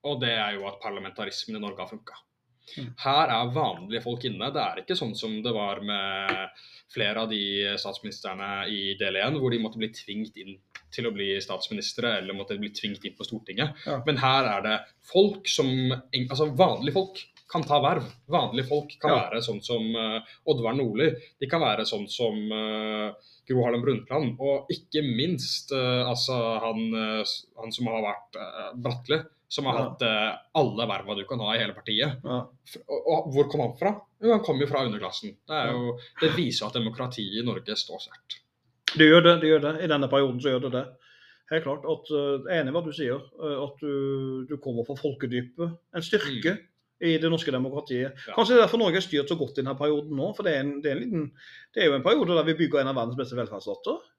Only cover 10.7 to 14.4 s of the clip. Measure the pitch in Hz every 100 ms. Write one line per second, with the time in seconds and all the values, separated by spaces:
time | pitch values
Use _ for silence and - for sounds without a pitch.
10.7 | - _ - 117 101 98 98 - 95 -
11.7 | 107 - - 120 104 95 98 98 101 101
12.7 | - 107 104 98 - 104 110 - 95 143
13.7 | - - 139 135 139 131 135